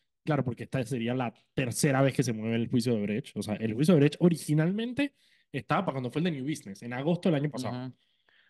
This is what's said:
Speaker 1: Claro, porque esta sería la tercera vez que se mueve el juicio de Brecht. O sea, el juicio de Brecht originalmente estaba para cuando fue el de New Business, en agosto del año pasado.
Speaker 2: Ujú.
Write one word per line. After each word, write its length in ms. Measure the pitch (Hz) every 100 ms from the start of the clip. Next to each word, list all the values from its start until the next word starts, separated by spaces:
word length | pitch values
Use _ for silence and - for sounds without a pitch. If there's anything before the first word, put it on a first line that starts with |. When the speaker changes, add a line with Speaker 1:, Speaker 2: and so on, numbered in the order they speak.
| _ _
Speaker 1:
Claro, 200 | - 147
porque 200 | 127 117
esta 200 | 113 135
sería 300 | 113 127 113
la 200 | 127 120 - _
tercera 460 | - 127 110 156 131
vez 140 | 135
que 80 | 123
se 100 | 123
mueve 240 | 110 110 113
el 120 | 113
juicio 260 | 123 117
de 80 | 113
Brecht. 340 | 104 107 - -
O 60 |
sea, 120 | 101
el 200 | 101 110
juicio 200 | 107 156
de 60 | 170
Brecht 160 | 147 -
originalmente 960 | 175 160 - 151 160 202 233 247 285 - _ _ _
estaba 340 | 139 - 156
para 100 | 175
cuando 160 | 135 123
fue 100 | 147
el 40 |
de 60 | 180
New 140 | 147 131
Business, 340 | 170 - 98
en 100 | 120
agosto 360 | 123 143 175 196
del 80 | 151
año 140 | 147
pasado. 360 | 127 123 123 127
Speaker 2:
Ujú. 80 | - _ _ _ _ _